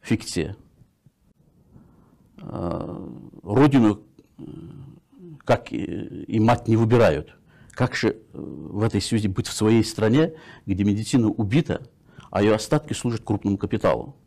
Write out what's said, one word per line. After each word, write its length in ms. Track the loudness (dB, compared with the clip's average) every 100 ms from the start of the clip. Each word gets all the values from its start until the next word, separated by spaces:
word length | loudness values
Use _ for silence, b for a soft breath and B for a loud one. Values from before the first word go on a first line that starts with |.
фикция. 560 | -2 -4 -2 -6 -6 -8 -18 _ _ _ _ _ _ _ _ _ _ b b b b b _ -18
А, 920 | -12 -8 -6 -6 -8 -12 -14 -16 -20 -18
родину, 600 | -2 4 6 6 6 4 -6 _ _ _
э, 60 | -18 -16 -16 -18 -20 -20 _ _ -20 -20
как 280 | -2 -2 -2
и, 540 | -8 -8 -8 -10 -14 -4
и 120 | 0
мать 280 | 2 2 2
не 100 | 2
выбирают. 580 | 4 6 6 4 -4 -18 _ b b
Как 240 | -4 -4 0
же, 140 | -2
э, 60 | -2 _
в 500 | -16 -14 -14 -10 -2
этой 180 | 0 0
связи 260 | -2 -2 -2
быть 200 | -4 -6
в 60 |
своей 300 | 0 4 4
стране, 500 | 2 0 2 4 2 B B B -6
где 180 | -2
медицина 460 | 0 0 0 2 2
убита, 520 | 0 0 0 0 -4 -8 _ _ B B
а 140 | 0
её 120 | 4 2
остатки 380 | 2 -2 -2
служат 280 | -6 -4 -6
крупному 360 | -4 -4 -2 -2
капиталу? 580 | -2 0 2 0 -2 -16